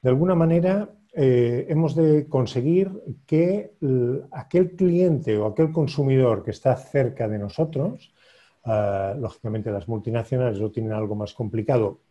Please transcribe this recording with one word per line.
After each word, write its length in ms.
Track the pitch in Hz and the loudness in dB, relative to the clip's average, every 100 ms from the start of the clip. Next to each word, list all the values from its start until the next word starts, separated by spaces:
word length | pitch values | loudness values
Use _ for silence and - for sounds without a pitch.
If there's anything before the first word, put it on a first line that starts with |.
De 60 | 127 | 2
alguna 260 | 131 175 175 | 2 2 4
manera, 580 | 165 165 180 196 208 - _ 208 | 4 4 2 0 -4 -12 _ 0
eh, 520 | 135 123 120 120 - | 4 4 2 0 -2
hemos 260 | 156 160 147 | 0 0 2
de 320 | 160 151 143 | 4 4 2
conseguir 640 | 135 120 127 131 175 190 190 - - _ | -2 0 -2 0 0 0 -6 -12 -14 _
que 480 | 156 170 202 208 _ | 0 2 0 -6 _
l-, 420 | 143 127 123 131 - | -2 0 0 -2 -8
aquel 400 | - - 170 180 - | -16 -2 2 2 2
cliente 640 | 185 175 180 147 - 107 | 2 4 2 2 0 0
o 80 | 107 | 0
aquel 260 | 104 160 | 0 0
consumidor 720 | 160 147 - 139 131 127 107 | 0 -2 0 2 4 4 2
que 60 | 113 | -4
está 240 | - 139 123 | -2 0 0
cerca 520 | - 143 127 - 110 | -2 -2 -2 -2 -4
de 100 | 107 | -4
nosotros, 760 | 101 - 156 139 165 247 - _ _ _ _ _ - | -6 -4 -4 -2 -6 -6 -18 _ _ _ _ _ -4
ah, 480 | 110 104 98 98 110 | -2 0 -2 -4 -4
lógicamente 540 | 113 - 113 110 107 | -8 -8 -8 -6 -4
las 160 | 101 85 | -6 -6
multinacionales 680 | 113 110 117 113 127 127 98 | -8 -4 -4 -2 -2 -2 -2
lo 140 | 107 | -4
tienen 200 | 110 110 | -4 -6
algo 220 | 107 107 | -4 -4
más 200 | 104 104 | -6 -8
complicado 680 | - 110 110 107 127 104 87 _ | -8 -6 -4 0 0 0 -4 _